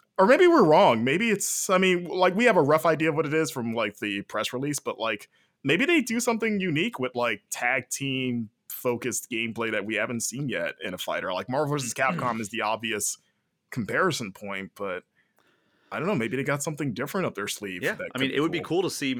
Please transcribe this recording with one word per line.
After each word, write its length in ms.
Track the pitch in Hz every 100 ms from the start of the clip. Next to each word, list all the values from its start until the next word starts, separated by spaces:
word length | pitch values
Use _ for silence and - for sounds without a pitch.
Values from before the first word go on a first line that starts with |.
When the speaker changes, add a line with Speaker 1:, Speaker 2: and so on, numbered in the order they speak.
| _ -
Speaker 1:
or 80 | 196
maybe 200 | 302 359
we're 180 | 330
wrong. 400 | 170 156 190 113
Maybe 260 | 123 165 233
it's, 400 | 196 - - -
I 80 | 185
mean, 260 | 185 180
like, 300 | 175 185 180
we 100 | 180
have 120 | 240 185
a 60 |
rough 240 | 139 156 170
idea 240 | 156 160
of 40 |
what 120 | 151 151
it 80 |
is 160 | 160 147
from, 240 | 135 117
like, 240 | 113 110 -
the 240 | 107 101
press 300 | 95 107 107
release, 260 | 123 143 139
but, 200 | 120 -
like, 300 | 113 107 - _ _ _
maybe 200 | 135 170
they 160 | 285 330
do 200 | 226 226
something 400 | 240 226 220 208
unique 380 | 185 147 226 -
with, 160 | 127
like, 280 | 120 120 107 -
tag 380 | - 123 131 -
team 600 | - 139 131 127 120 107 _ -
focused 640 | - 127 120 123 107 -
gameplay 400 | 113 113 110 113
that 120 | 107
we 100 | 101
haven't 280 | 104 117 120
seen 260 | - 127 143
yet 260 | 90 85 -
in 120 | 92
a 40 | 90
fighter. 340 | - 80 90
Like, 160 | 92 104
Marvel 240 | 135 147
versus 220 | 147 120
Speaker 2:
<clears throat> 40 | 123
Speaker 1:
Capcom 420 | 131 151 127 113
is 80 | 104
the 140 | 110
obvious 560 | 107 110 113 107 - - _ _ _ _ -
comparison 640 | - 98 127 185 143 107
point, 400 | - 101 98 95
but 300 | - 101 90 _ _ _ _ _ _ _ _ -
I 80 | 107
don't 100 | 165
know, 60 |
maybe 220 | 180 113 127
they 60 |
got 200 | 135 143
something 320 | 165 147 147
different 320 | 107 269 202 170
up 80 |
their 140 | 185 101
sleeve 340 | - 202 87
Speaker 2:
Yeah, 120 | 143 220
Speaker 1:
that 120 | 90
Speaker 2:
I 40 | 127
mean, 120 | 135
Speaker 1:
could 20 |
be 40 | 135
Speaker 2:
it 40 |
would 100 | 160
be 100 | 147
Speaker 1:
cool. 200 | - 165
Speaker 2:
cool 20 | 175
to 20 |
see 240 | - 139